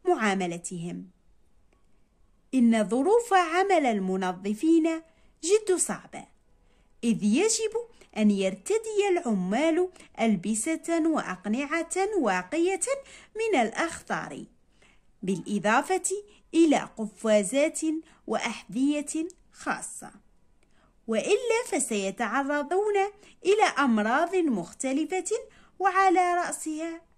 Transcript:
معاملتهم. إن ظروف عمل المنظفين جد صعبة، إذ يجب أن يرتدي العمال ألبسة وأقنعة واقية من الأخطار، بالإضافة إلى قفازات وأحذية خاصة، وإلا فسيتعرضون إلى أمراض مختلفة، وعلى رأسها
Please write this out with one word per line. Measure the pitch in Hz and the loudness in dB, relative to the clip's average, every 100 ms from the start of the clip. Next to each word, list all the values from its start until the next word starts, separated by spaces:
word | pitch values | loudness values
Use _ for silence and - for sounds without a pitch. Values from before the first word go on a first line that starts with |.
| - | -2
معاملتهم. | 339 220 190 180 170 - 180 170 175 185 _ _ _ _ _ _ _ _ _ _ _ _ _ _ 262 | 0 2 0 -2 -6 -10 -10 -10 -10 -14 _ _ _ _ _ _ _ _ _ _ _ _ _ _ 2
إن | 233 226 202 | 4 4 2
ظروف | 233 277 466 466 381 | 0 4 2 4 2
عمل | 339 339 392 359 269 | 4 2 4 4 2
المنظفين | 214 190 190 185 180 196 214 320 330 320 330 320 _ _ _ | 0 -2 -2 -2 -4 -6 -2 4 4 4 -2 -10 _ _ _
جد | 320 427 427 359 | 0 0 2 -2
صعبة، | - 180 - - - _ _ _ _ _ _ _ 139 | -2 -6 -10 -16 -18 _ _ _ _ _ _ _ -2
إذ | 82 | 0
يجب | 208 233 427 440 440 440 466 - - - | 2 2 2 0 -2 -4 -8 -16 -12 0
أن | 214 | 2
يرتدي | 196 190 190 - 440 453 427 403 | 4 0 -2 -2 -2 -2 -2 2
العمال | 349 254 202 180 214 320 320 370 - - - | 0 0 -2 0 0 0 0 -2 -6 -16 -4
ألبسة | 226 202 190 220 - 320 320 330 320 | 0 0 -2 -4 -2 -4 -2 0 0
وأقنعة | 302 - 180 208 226 285 320 320 359 392 427 | 0 -4 -6 -4 -4 -2 -4 -4 -2 -2 0
واقية | 240 185 180 320 339 381 - 554 554 - - 427 | 0 0 -2 0 0 0 -2 -6 -8 -20 -14 -6
من | 453 359 | 0 2
الأخطار، | 226 - 330 330 - 175 165 - - _ _ _ _ _ _ _ | 0 -2 -6 -6 -8 -8 -8 -12 -16 _ _ _ _ _ _ _
بالإضافة | 185 190 - 202 185 233 302 370 370 392 - - _ 320 | -4 -4 -2 -2 2 2 2 -2 -2 -6 -10 -20 _ 4
إلى | 330 254 | 6 4
قفازات | 151 - 214 - 220 214 190 269 302 302 320 311 - _ - | 0 -8 -10 -4 2 4 4 2 0 0 -4 -4 -8 _ -6
وأحذية | 220 - 214 - 190 269 294 285 320 330 - _ | -4 -4 -8 -8 -2 0 0 -2 -6 -6 -10 _
خاصة، | - - - - - - - _ _ _ _ _ _ _ _ - | -12 -6 -6 -8 -14 -16 -20 _ _ _ _ _ _ _ _ -4
وإلا | 220 - 427 494 453 494 | -2 2 2 2 -2 -2
فسيتعرضون | 381 - 214 196 190 226 240 277 294 285 359 427 403 392 403 - - 339 | -4 -2 -2 -4 -4 -4 -2 -2 -2 -2 -2 0 0 -2 -4 -20 -8 0
إلى | 427 381 - | 2 2 2
أمراض | 277 220 208 254 339 370 | 2 2 2 2 2 0
مختلفة، | 330 214 170 - 262 269 302 370 349 453 523 - - - | 0 0 -4 -8 -4 -2 -2 -4 -4 -6 -8 -20 -18 -2
وعلى | 392 370 392 359 359 349 | 0 4 4 4 4 2
رأسها | 359 294 - 311 330 330 _ | -2 -6 -8 -6 -8 -10 _